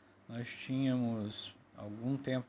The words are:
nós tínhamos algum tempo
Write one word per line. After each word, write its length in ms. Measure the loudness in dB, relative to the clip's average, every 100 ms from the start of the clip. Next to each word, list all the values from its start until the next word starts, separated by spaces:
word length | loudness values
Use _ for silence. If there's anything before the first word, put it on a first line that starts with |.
| -20 -20 -10
nós 200 | -6 -6
tínhamos 1080 | -6 -2 2 4 4 4 2 -2 -4 -10 -12 -20 -12
algum 400 | -10 -4 -2 0
tempo 280 | 2 0